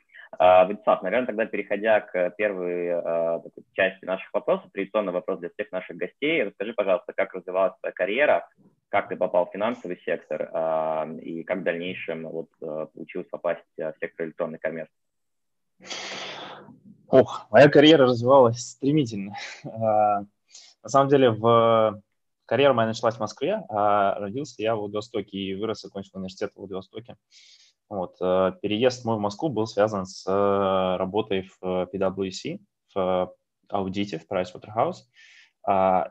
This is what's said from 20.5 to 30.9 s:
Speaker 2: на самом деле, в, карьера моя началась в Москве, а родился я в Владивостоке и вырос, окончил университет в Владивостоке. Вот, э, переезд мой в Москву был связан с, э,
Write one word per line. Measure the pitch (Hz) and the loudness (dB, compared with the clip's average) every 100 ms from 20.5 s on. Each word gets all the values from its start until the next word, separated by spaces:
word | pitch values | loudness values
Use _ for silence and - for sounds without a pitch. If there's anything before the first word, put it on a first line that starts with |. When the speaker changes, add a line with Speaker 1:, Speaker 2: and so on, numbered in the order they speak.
| - - _ | -20 -20 _
Speaker 2:
на | 110 | 2
самом | 139 139 | 2 6
деле, | 143 127 | 6 4
в, | 107 113 117 113 113 110 101 _ _ _ _ - | 4 4 6 6 6 4 0 _ _ _ _ -2
карьера | 117 139 | 4 4
моя | 120 113 | 4 0
началась | 113 117 | 0 -2
в | 113 | -2
Москве, | 107 - 147 208 - | -8 -4 -4 -4 -4
а | 107 104 104 98 - | 0 2 4 2 -2
родился | 101 117 151 - | -6 -8 -10 -6
я | 107 | -4
в | 113 | -2
Владивостоке | 104 104 101 110 98 98 | -4 -8 -6 -8 -6 -8
и | 98 | -6
вырос, | 95 110 104 | -6 -6 -8
окончил | 95 98 95 | -10 -14 -14
университет | 95 92 95 104 | -12 -14 -10 -10
в | - | -10
Владивостоке. | 95 92 95 110 117 - _ - - - _ _ _ | -12 -12 -12 -18 -18 -20 _ -20 -20 -20 _ _ _
Вот, | 101 87 _ | -8 -8 _
э, | 92 92 92 92 | 0 2 0 -2
переезд | 101 107 127 123 | -4 0 0 0
мой | 123 110 | -4 -2
в | |
Москву | 104 101 160 | -4 -4 -4
был | 107 110 | -2 -4
связан | - 107 101 | 0 0 0
с, | 92 - - | -8 -10 -2
э, | 98 101 98 98 95 92 | 0 2 2 2 0 0